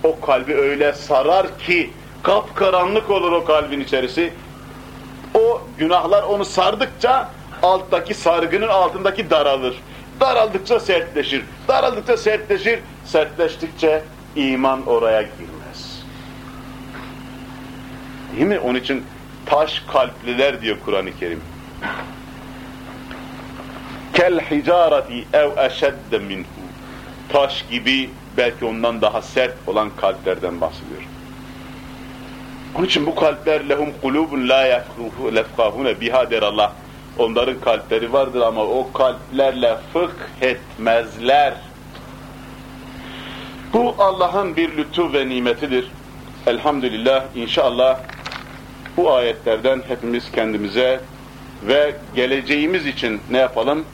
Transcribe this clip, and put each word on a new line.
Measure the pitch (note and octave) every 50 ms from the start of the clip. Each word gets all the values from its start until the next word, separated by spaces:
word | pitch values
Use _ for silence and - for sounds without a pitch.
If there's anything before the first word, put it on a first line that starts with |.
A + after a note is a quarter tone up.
| -
O | D#3+ D#3 -
kalbi | - - C3+ B2+ C3 C#3 D3+
öyle | C#3 C#3 C#3 C#3+ C#3+ D3 D3 C#3+
sarar | - - - D3 C3 C3+ D3+ F3 F#3+ F#3 - - -
ki | - E3+ F3+ F3 D3 - - - - - - - -
kapkaranlık | F3 F#3+ G#3 - - - - G3 F#3+ F#3 F3+ F3 F3+ G3+ A3 G#3+ -
olur | G3+ F#3+ F3 F3
o | E3+ E3+ E3
kalbin | - D#3 D3+ D3 C#3 C#3 C#3+
içerisi. | C3 C3 D3 C3 B2+ B2 B2+ D#3+ E3+ E3 - - - - - - - - - - - - - - - - - - - - -
O | A3+ A3 A#3 A#3 - - - -
günahlar | C#3+ D#3 D#3+ F3 F3+ D#3 E3+ G3 G3+ G3+
onu | E3+ G3+ G3+ G3
sardıkça | - - F#3 F3+ F#3+ G#3 G#3 C4 B3+ - - - A#3+ B3+ C4 - - - - - - - -
alttaki | - F3+ F#3 F#3 F#3 - G3+ F3+ - - G#3
sargının | - - E3+ E3+ F3 E3+ E3 E3 G3+ G#3+
altındaki | A3+ G3 F#3+ F3+ E3 F3+ F#3 F#3+ G3 F#3+ G3+ G#3+ D3+
daralır. | E3 D#3 C#3+ C#3+ C3+ C3+ C3 B2+ B2+ - - - - - - - - -
Daraldıkça | C4 C4 B3 A#3+ A3 G#3+ F#3+ F#3+ - - A#3+ A3
sertleşir. | - - F#3 E3 E3 - - D3 C3+ - C#3+ C3+ - - - - -
Daraldıkça | - C4 - - B3+ A#3+ G#3 G#3 - A#3+
sertleşir. | A3+ - G#3+ G#3+ G#3+ - - G3+ F#3+ - A3 A#3 - - - - - -
Sertleştikçe | - - D#3+ D#3 D3+ - - E3+ D#3+ D#3+ - D#3+ D#3 C#3+ - D#3+ D#3 D3+ D#3 D#3 - - - - - -
iman | D3+ C#3 C3+ C3 B2+ C3 C3+ C3+ C3 -
oraya | - A#2+ A2+ A#2 A2 A2 A2
girmez. | G#2+ - - - - D#2+ - - - - - - - - - - - - - - - - - - - - - - - - - - - - - - - - - - - - - - - - - - - - - - - - - - - - - - - - E2+
Değil | G#2 C#3
mi? | G3 G#3 F3
Onun | - B2 B2+ B2+
için | B2 - C3+ B2+ - - - - - - - - -
taş | - C#3+ D3 D#3 D#3 - - - -
kalpliler | - C#3 B2+ - - - - A#2+ B2 B2 C3+ C#3+ B2+ B2
diyor | A#2 A2+ G#2 - -
Kur'an-ı | - G2+ F#2+ F#2 F#2 F2 -
Kerim. | F#2 F2 E2+ D#2 D#2 - - - - - - - - - - - - - - - - - - - - - - - - - - - - - - - - - - - - - - - - - - - - - - - - - - - - - -
Kel | G3 F3 F3+ F3+ D#3+
hicareti | - - D#3 D3 C#3 C3+ F3 F3 E3+ D#3+ D3+ C#3 B2+ - A#2+ A#2+ A2+ - -
ev | D3+ D3 C#3+ C#3+ - C3
eşedde | C3 - - D3+ C#3+ C3+ - - - A2+ G#2+
minhu. | G2+ G2 G2 F#2+ F2+ - - - - - - - - - - - - - - - - -
Taş | - C#3+ C#3 C3+ - - - -
gibi | A#2 A#2+ A#2 B2+ C3+ C3+ C3 B2+ - - - - -
belki | - B2 A#2+ A#2 - B2
ondan | A#2 A2+ A2+ A2+ A#2 A#2 A2
daha | A2 G#2+ G#2+ A2+
sert | G#2 - - C3 B2+ B2+ - - -
olan | - F#2+ G#2+ G#2+ G#2 - -
kalplerden | - G2 F#2+ F2 - F#2 F#2 E2 F2 F2 E2+ F2
bahsediyor. | E2+ D#2 D#2 - D#2 D2 D2 - - - - - - - - - - - - - - - - - - - - - - - - - - - - - - - - - - - -
Onun | - F3
için | F#3+ - - D3
bu | D#3 D#3+
kalpler | - - D#3 C#3+ B2+ - D#3+ D#3 D3+ C#3 C#3+
lehum | C#3+ C#3+ D3 D3 C#3+ -
kulubun | - C3 C3 D3 D#3+ D3+ C#3 C3+ B2+ B2
la | C3 C3+ C3
yefkahu-, | C3 B2 B2 - - - A#2 A#2 A2 - B2 C3 A2+ A2
yefkahune | A2 A2 - - - A2+ G#2+ G2+ A#2 C3+ B2+ G#2+ F#2+
biha | A#2 A#2 A#2+ C3 B2 A2
der | A2+ A2
Allah. | G#2+ G2+ G#2 G#2+ G#2 G2+ - - - - - - - - -
Onların | - A#2+ A2+ A2+ A#2+ B2 C3 B2+ B2+
kalpleri | - A#2+ A2+ G#2 - - A#2 A2+ A#2 A#2 A#2+
vardır | C#3 C3+ B2+ A#2+ B2
ama | A#2 A2+ A2+ A2+
o | G#2+ - A#2+ C3 C3 C3 -
kalplerle | - C3+ B2+ A#2+ - - - - C3+ C#3 C3+ B2+ - B2 A#2 A2+ A2+ - - -
fıkh | E3 F3 E3+ - - - - - -
etmezler. | B2+ B2+ B2 B2 - - - - A2 A2+ A2+ A#2 A#2 A2 G#2+ G#2+ A#2 B2 C3+ D3 D3 C3+ - - - - - - - - - - - - - - - - - - - - - - - - - - - - - - - - - - - - - - - - - - - - -
Bu | A3+ A#3+ A#3+ - -
Allah'ın | G3+ F#3+ F#3+ F#3 F3+ E3+ F3 G3+ G3 F#3 D#3+
bir | D#3+ E3 D#3 D3+
lütfu | D3+ D3 C#3 - F3 F3 D#3 C3+
ve | C#3+ C3+ B2+
nimetidir. | B2+ B2 B2 B2 A#2 - D3 C#3+ B2+ B2+ B2 - - - - - - - - - - - -
Elhamdülillah, | - A#2 A#2 - D3+ D3 C#3 B2+ B2 G#2+ A2 A2+ B2+ C3+ C3 C3 C3 -
inşallah | B2+ A#2 A2+ - E3+ C#3+ B2+ A#2+ A#2+ B2+ C3 E3 - - - - - - - - - - - - - - - - - - - -
bu | - F3 E3+ C#3
ayetlerden | B2+ B2 A#2 A2+ - - A#2+ A2+ A2 A2+ C3 C3+ B2+ B2+
hepimiz | - B2+ A#2+ A#2+ A#2 A#2+ A#2+ B2 -
kendimize | - C3 A2 A2 G#2+ G#2 G#2 G2+ G2 A#2 B2+ B2+ C3 C3 C3 - - - - - - - - - - - G2
ve | G2+ B2+ D3 D3 D3 C#3 - - - -
geleceğimiz | B2 B2 C3 C3+ C#3 B2 B2 D3 D3 D3+ D#3+ F#3 F3+ D#3
için | C#3+ C3+ - C3+ A#2 A2 G#2+ - -
ne | A#2+
yapalım? | B2+ C3 B2 - A2+ A2+ C3+ D3 D#3 D#3+ -